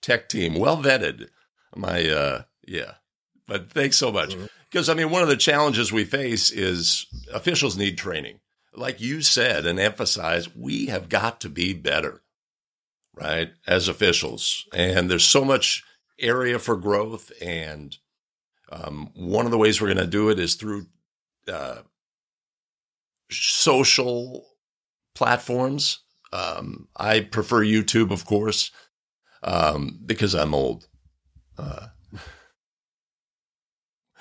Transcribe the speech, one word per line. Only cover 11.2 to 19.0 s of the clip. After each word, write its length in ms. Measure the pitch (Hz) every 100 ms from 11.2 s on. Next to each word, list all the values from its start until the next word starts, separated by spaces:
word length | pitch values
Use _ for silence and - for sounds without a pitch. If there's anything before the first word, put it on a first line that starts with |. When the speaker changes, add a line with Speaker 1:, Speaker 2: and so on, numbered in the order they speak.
| 113 -
Speaker 1:
to 80 | 95
be 240 | 76 90
better, 480 | 90 69 76 76 - _ _ _ _ _ _ _ _ _
right, 380 | - 76 80 82 - -
as 200 | 92 90
officials. 800 | 85 98 85 - 57 - - -
And 380 | 90 90 92 90
there's 160 | 90 -
so 180 | 139
much 400 | 135 131 - - - _ _ _
area 400 | 117 123 123 120
for 160 | -
growth. 560 | 110 98 101 110 113 - -
And, 520 | 87 85 78 76 71 - _ _ _ _ _ _ _
um, 400 | 80 80 73